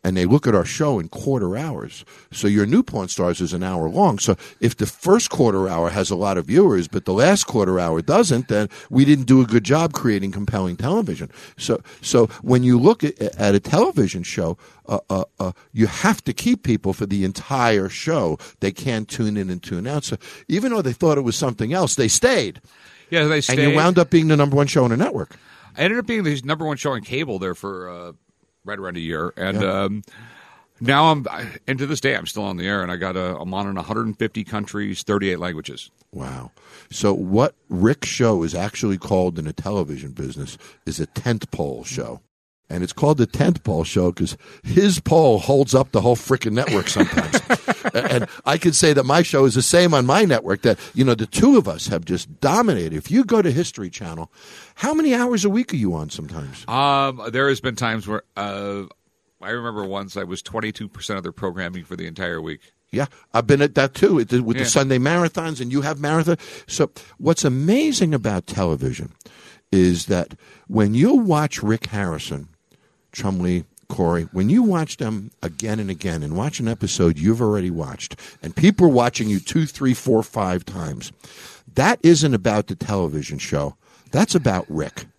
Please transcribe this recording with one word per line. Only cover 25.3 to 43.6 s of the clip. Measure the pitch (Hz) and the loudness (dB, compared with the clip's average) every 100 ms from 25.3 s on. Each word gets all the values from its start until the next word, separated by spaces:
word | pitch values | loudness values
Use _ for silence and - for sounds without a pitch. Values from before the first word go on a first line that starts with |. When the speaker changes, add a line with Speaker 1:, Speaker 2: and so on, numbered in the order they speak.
| - _ - - - | -12 _ -20 -20 -2
Speaker 2:
I | |
ended | 170 233 | -2 0
up | 196 | -2
being | 226 170 | -2 -2
the | 143 | -2
number | 127 156 160 | -4 -4 -4
one | 143 | -4
show | 151 | -4
on | 127 | -6
cable | 101 127 156 98 | -6 -6 -4 -4
there | 95 87 | -6 -6
for, | 98 92 90 | -10 -12 -12
uh, | 87 87 82 _ _ _ _ 92 | -14 -16 -20 _ _ _ _ -14
right | 101 | -10
around | 95 87 | -10 -8
a | |
year. | 82 80 85 - | -6 -4 -6 -6
And, | 104 101 | -6 -2
Speaker 1:
Yeah. | 98 98 | -2 -2
Speaker 2:
um, | 98 104 - - 117 - - - _ _ | -4 -6 -12 -20 -20 -20 -20 -20 _ _
now | 120 139 160 | 0 4 4
I'm, | 151 127 | 2 -4
I, | 78 117 - - | -10 -12 -14 -8
and | 135 | -6
to | 139 | -4
this | 147 | -4
day, | 139 113 | -2 -2
I'm | 85 | -6
still | 104 | -8
on | 101 90 | -6 -6
the | 92 | -4
air, | 101 | -4
and | 90 | -4
I | 87 | -6
got | 95 92 | -6 -4
a, | 90 90 | -6 -6
I'm | 87 | -6
on | 95 101 | -6 -4
in | 95 | -6
a | |
hundred | 85 110 113 | -6 -4 -4
and | 101 | -4
fifty | 110 110 | -4 -4
countries, | 104 107 101 104 104 95 | -8 -8 -8 -6 -6 -8
thirty-eight | - 101 98 87 | -2 -2 0 -4
languages. | 87 78 71 64 - _ _ | -6 -8 -12 -16 -18 _ _
Speaker 1:
Wow! | - 65 65 64 _ _ - _ | -14 -12 -12 -16 _ _ -20 _
So | - 104 | -2 0
what | 98 92 101 139 _ _ | 0 0 2 2 _ _
Rick's | 90 107 143 - | 2 2 2 -6
show | - 117 101 | 0 0 2
is | 82 87 | -2 -4
actually | 101 - 110 95 | -6 -4 -4 -4
called | - 95 90 82 | 0 0 0 -2
in | 78 | -8
the | |
television | - 98 101 76 71 71 | -8 -4 -4 -4 -8 -12
business | 65 65 71 67 - - _ - | -10 -10 -10 -14 -14 -20 _ -12
is | 78 | -8
a | 78 | -8
tent | - 123 113 - | -6 -2 -4 -4
pole | - 73 62 | -6 -6 -6
show. | - 127 58 - _ _ _ _ _ | -10 -10 -10 -12 _ _ _ _ _
And | 85 | -6
it's | 90 | -6
called | - 147 151 | 0 0 2
the | 113 | 0
tent | - 143 170 | 2 0 0